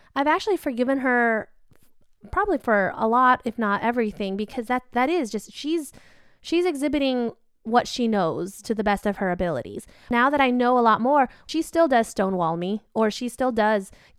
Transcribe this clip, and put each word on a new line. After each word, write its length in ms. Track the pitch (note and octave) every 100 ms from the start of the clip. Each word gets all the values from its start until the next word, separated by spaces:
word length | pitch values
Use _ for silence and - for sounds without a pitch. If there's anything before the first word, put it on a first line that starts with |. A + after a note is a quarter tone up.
| _ C4+
I've 120 | C#4+
actually 280 | F4 - F#4
forgiven 420 | D4 A#3 B3+ C#4
her 500 | C4 B3 A#3 A3 - - - - - _ _ _ -
probably 280 | F4+ G#4 D4+
for 340 | - G#3 F#3 -
a 140 | A3
lot, 320 | A#3+ B3+ B3+
if 160 | A#3+ A3
not 220 | G#3 G3+
everything, 540 | A3+ A#3+ G#3+ - G3 G3
because 300 | G#3 - A3
that, 160 | B3+ -
that 160 | A#3+ C4
is 200 | F4+ A3+
just, 200 | G#3+ -
she's, 400 | - C#4+ E4 C#4+ - - - _ _
she's 260 | - E4+ F4+
exhibiting 680 | C#4+ D4 C#4+ C4+ B3+ A#3 - _ _
what 240 | A3+ A#3 -
she 200 | - A#3
knows 520 | G#3 E3 C3+ F3+ -
to 140 | -
the 100 | A3
best 220 | G#3 G3 G#3
of 120 | G3
her 120 | F#3+
abilities. 560 | F3+ F3+ C3+ G#2 G2+ - - -
Now 200 | A#3+ C4
that 100 | C#4+
I 80 | C4
know 280 | B3 A#3+ B3+
a 20 |
lot 180 | A#3 G#3+
more, 280 | A#3+ D4 C4 - -
she 160 | D#4
still 260 | D#4+ E4 E4
does 200 | B3 A3+
stonewall 500 | - F#3+ F#3 D#3+ E3+
me, 240 | F3+ G#3 _ A3
or 160 | A3
she 180 | - B3
still 220 | - B3+
does 400 | A3+ G#3+ G#3+ F#3+ - -